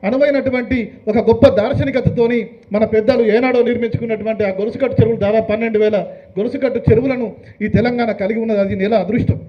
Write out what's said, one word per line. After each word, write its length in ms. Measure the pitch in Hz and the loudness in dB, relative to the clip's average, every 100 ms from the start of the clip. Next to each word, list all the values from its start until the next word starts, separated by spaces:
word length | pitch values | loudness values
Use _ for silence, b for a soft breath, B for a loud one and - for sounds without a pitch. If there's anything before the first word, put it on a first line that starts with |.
అనువైనటువంటి 840 | 196 262 294 277 262 247 226 254 202 - - | -4 0 2 0 -2 -4 -2 -4 -4 -6 -4
ఒక 80 | 220 | 0
గొప్ప 300 | 214 226 269 | 2 4 4
దార్శనికతతోని 960 | 196 262 277 285 254 - - 233 240 202 - - | 4 0 0 -2 0 0 0 0 0 -4 -12 -6
మన 120 | 202 | -2
పెద్దలు 380 | 220 220 208 247 | 0 2 2 2
ఏనాడో 400 | 220 220 254 247 | 4 2 4 2
నిర్మించుకున్నటువంటి 840 | 240 240 226 - 233 214 208 214 | 2 0 -2 -4 -4 -4 -4 -2
ఆ 40 | 202 | -2
గొలుసుకట్టు 480 | 190 220 247 262 269 | -2 -4 -2 0 4
చెరువులు, 200 | 233 220 | 2 2
దాదాపు 320 | 202 220 220 | 0 2 0
పన్నెండు 260 | 214 226 214 | -2 0 0
వేల 180 | 214 208 170 B B 185 | 2 0 -4 B B -6
గొలుసుకట్టు 400 | 233 277 269 240 - | -4 -2 -2 -2 0
చెరువులను 420 | 220 269 247 220 - B B | 2 0 -2 -6 -10 B B
ఈ 60 | 208 | -2
తెలంగాణ 440 | 180 240 240 226 | 0 0 0 -2
కలిగి 280 | 202 196 226 | -2 -4 -2
ఉన్నది. 200 | 226 208 | -2 -2
అది 160 | 196 196 | -2 -2
నేల 180 | 196 | 0
అదృష్టం. 460 | 226 180 233 - - | 0 0 -2 0 -4